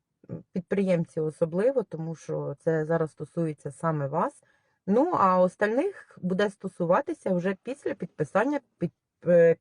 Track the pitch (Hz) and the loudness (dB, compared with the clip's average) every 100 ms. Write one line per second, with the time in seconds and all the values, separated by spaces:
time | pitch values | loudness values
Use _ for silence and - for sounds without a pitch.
0 | _ _ - 165 - 185 - 196 190 170 | _ _ -16 -16 -10 -10 -4 -2 0 0
1 | 165 165 156 - 165 175 240 269 196 160 | -2 -4 -6 -2 -2 0 0 0 -2 -6
2 | 160 156 - 151 143 143 165 160 156 165 | -8 -10 -8 -6 -6 -6 -2 0 0 0
3 | 160 - 151 175 160 147 147 - 165 151 | -2 -8 -10 -4 -4 -6 -12 -6 -2 -2
4 | 139 156 254 - _ _ _ _ - 220 | -2 -2 -2 -6 _ _ _ _ 0 2
5 | 339 302 196 185 180 - 208 240 392 - | 2 2 4 4 2 2 0 0 -2 -6
6 | - - 180 185 208 - 185 - 170 202 | -16 -8 -4 0 -2 -4 -10 -4 0 0
7 | 320 311 208 180 185 196 - 277 349 - | 0 -6 -2 -2 -2 -4 -8 -8 -8 -8
8 | 180 - 151 190 254 294 - - 170 - | -8 -6 -2 0 0 -2 -6 -8 -8 -8
9 | _ _ 170 175 170 165 | _ _ 4 6 6 4